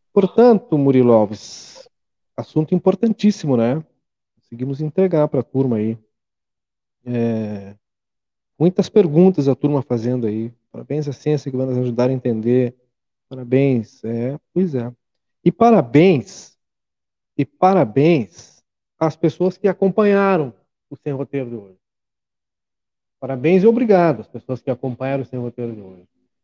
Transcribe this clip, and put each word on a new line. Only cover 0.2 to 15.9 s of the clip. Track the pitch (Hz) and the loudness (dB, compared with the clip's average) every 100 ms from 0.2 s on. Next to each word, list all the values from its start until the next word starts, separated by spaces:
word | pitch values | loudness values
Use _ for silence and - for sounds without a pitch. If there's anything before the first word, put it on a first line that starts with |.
| 190 - 247 208 - 151 | 0 4 4 4 0 0
Murilo | 139 127 123 | 2 4 4
Alves, | 113 104 107 - - - - - _ _ _ _ - | 4 2 -4 -16 -20 -20 -20 -20 _ _ _ _ -16
assunto | - 151 156 | -6 -4 -2
importantíssimo, | 180 190 190 226 - 208 - 151 120 | 0 0 0 -2 0 0 0 -2 0
né? | 117 160 160 _ _ _ _ | 0 -2 -8 _ _ _ _
Conseguimos | _ _ 117 131 135 | _ _ -12 -10 -6
entregar | 151 190 190 160 147 | -6 -2 0 0 0
pra | 139 | -2
turma | - 131 135 110 | -4 -2 -2 -2
aí. | 110 113 _ _ _ _ _ _ _ _ _ _ 123 | -4 -6 _ _ _ _ _ _ _ _ _ _ -8
É, | 120 117 110 107 104 98 104 _ _ _ _ _ _ _ - | -4 -2 -4 -6 -10 -14 -20 _ _ _ _ _ _ _ -2
muitas | 170 180 - | 0 0 0
perguntas | 214 180 151 185 185 139 | 2 2 4 4 2 -2
a | |
turma | 127 143 147 | 0 -2 -4
fazendo | - 120 117 127 113 | -4 -4 -4 -4 -4
aí. | 110 117 - _ | -6 -8 -14 _
Parabéns | 117 120 147 143 | -20 -8 -8 -8
à | |
ciência | 127 151 147 139 | -8 -4 -4 -4
que | 131 | -6
vai | 131 | -4
nos | 123 | -2
ajudar | 123 117 127 | -2 -2 -2
a | |
entender. | 131 123 110 117 127 120 - _ _ _ _ _ | -2 -4 -2 0 0 0 -6 _ _ _ _ _
Parabéns. | 131 123 131 139 123 107 _ | -16 -2 0 2 0 -4 _
É, | 110 117 123 147 _ | -8 -6 -6 -8 _
pois | 175 185 | -4 -4
é. | 131 117 123 _ _ _ _ | -4 -8 -14 _ _ _ _
E | - | -2
parabéns, | - 233 208 123 | 2 4 4 4